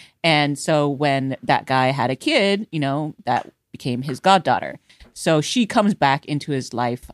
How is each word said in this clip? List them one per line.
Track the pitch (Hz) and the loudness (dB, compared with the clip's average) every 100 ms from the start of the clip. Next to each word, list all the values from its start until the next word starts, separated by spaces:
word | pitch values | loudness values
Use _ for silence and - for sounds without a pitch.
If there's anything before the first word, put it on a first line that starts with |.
| - _ | -20 _
And | 165 151 147 143 | 0 2 2 -2
so | - 151 147 | 0 0 0
when | 135 147 139 135 131 | 0 0 0 -2 -4
that | - 139 - | 0 -2 0
guy | 131 131 | 0 2
had | 139 120 | 0 -2
a | 131 | -2
kid, | - 285 196 202 220 | 0 2 2 0 -4
you | 165 | -4
know, | 139 139 151 - - | -2 -2 -4 -8 -4
that | 120 - - _ | -4 -4 -14 _
became | - 135 120 | -10 -6 -4
his | 139 127 | -6 -2
goddaughter. | 185 190 147 104 73 - _ - - | 2 4 4 -2 -2 -12 _ -20 -20
So | - - 160 | -6 0 2
she | 151 - 220 | 2 0 0
comes | 240 208 | 2 2
back | 208 139 135 | 2 2 2
into | - 147 - | -2 -6 -4
his | 139 123 | -6 -4
life, | 117 120 120 - | -4 -2 -4 -10